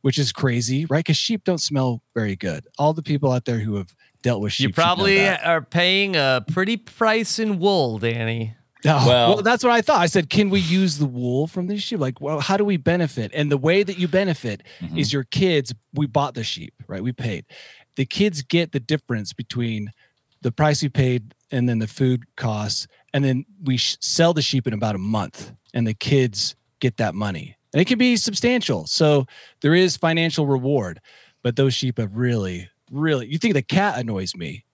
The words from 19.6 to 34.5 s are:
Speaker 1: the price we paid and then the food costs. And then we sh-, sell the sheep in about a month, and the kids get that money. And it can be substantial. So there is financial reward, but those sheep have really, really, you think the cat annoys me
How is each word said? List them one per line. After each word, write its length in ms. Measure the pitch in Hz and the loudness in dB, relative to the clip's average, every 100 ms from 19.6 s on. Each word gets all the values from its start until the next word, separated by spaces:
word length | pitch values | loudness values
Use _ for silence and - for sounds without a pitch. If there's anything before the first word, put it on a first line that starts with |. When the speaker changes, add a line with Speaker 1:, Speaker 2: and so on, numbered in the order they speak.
| 117 110 104 - _ _ _ _ | -4 -4 -8 -14 _ _ _ _
Speaker 1:
the 80 | 123 | -6
price 320 | - 151 143 | 2 2 2
we 40 | 147 | 0
paid 460 | - 127 123 107 _ _ | 0 2 0 -6 _ _
and 160 | 131 123 | -2 0
then 120 | 117 | 0
the 80 | 110 | -2
food 360 | - 131 127 120 - | 0 0 0 -6 -6
costs. 520 | 120 107 107 - - _ _ | -4 -4 -4 -6 -8 _ _
And 140 | 143 139 | -2 0
then 200 | 127 - _ | 0 -4 _
we 120 | 143 123 | -2 -2
sh-, 200 | - - | -2 -4
sell 340 | - - 170 160 | -4 2 4 4
the 80 | |
sheep 240 | 131 135 123 | 0 -2 -2
in 60 | |
about 200 | 107 110 | -2 -2
a 60 | 98 | -2
month, 520 | 98 110 92 - - - _ | -2 -2 -4 -10 -20 -20 _
and 140 | 139 117 | -2 -2
the 80 | 104 | -2
kids 600 | - 139 127 - - - _ _ | 2 2 2 -2 -6 -8 _ _
get 180 | 127 - | -4 0
that 180 | 110 87 | -4 -2
money. 400 | 104 85 67 - _ | -6 -6 -12 -18 _
And 80 | 143 | 0
it 40 | 185 | 2
can 120 | 240 | 2
be 180 | 247 233 | 2 2
substantial. 680 | - 196 240 247 - 104 78 | -2 -2 0 0 0 -4 -4
So 400 | - 156 147 131 - - _ | 2 4 4 0 -12 -20 _
there 120 | 143 | 2
is 240 | 170 185 - | 4 4 2
financial 480 | 165 165 165 160 143 | 0 2 0 0 0
reward, 560 | 135 131 143 92 82 _ - _ _ | 0 2 0 -2 -10 _ -20 _ _
but 140 | 123 117 | -2 2
those 180 | 139 | 0
sheep 240 | 120 127 120 | 2 -4 -4
have 180 | 107 107 | -6 -2
really, 540 | 123 117 95 87 90 _ _ | -2 0 -2 -6 -12 _ _
really, 340 | 131 160 139 113 | -4 0 0 -2
you 120 | 156 | -4
think 160 | 226 147 | 0 0
the 80 | |
cat 340 | - - 202 127 | 0 0 0 -2
annoys 380 | 113 101 92 - | -4 -6 -6 -8
me 280 | 80 | -10